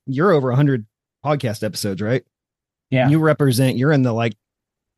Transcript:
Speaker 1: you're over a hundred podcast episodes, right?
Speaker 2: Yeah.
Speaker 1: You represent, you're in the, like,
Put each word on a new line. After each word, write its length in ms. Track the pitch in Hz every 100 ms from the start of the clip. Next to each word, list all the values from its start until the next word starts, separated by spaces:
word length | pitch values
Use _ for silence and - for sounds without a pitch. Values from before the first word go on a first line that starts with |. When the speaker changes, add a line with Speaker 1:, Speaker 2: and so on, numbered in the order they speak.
| -
Speaker 1:
you're 240 | 131 196
over 180 | 156 131
a 60 | 123
hundred 320 | 147 127 110 _ _ _
podcast 400 | 143 147 127 107
episodes, 380 | 107 - 104 95
right? 220 | 104 135 - _ _ _ _ _ _
Speaker 2:
Yeah. 200 | 131 127
Speaker 1:
You 100 | 156
represent, 580 | 156 147 143 117 131 120
you're 140 | 139
in 100 | 147
the, 120 | 127
like, 220 | 113 117 98 _ _ _ _ _